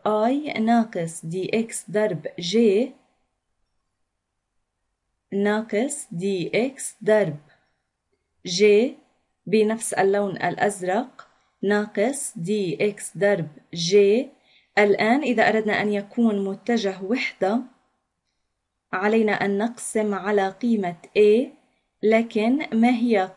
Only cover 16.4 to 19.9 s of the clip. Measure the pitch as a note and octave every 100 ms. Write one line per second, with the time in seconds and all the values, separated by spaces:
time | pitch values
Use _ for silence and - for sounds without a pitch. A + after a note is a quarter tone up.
16.4 | G3 G3 - A#3 G3 F#3 F#3+ B3+ - -
17.4 | F#3+ A#3+ C4 _ _ _ _ _ _ _
18.4 | _ _ _ _ _ F#3 G#3 A3+ G#3+ G3+
19.4 | G3+ G3 A#3 - -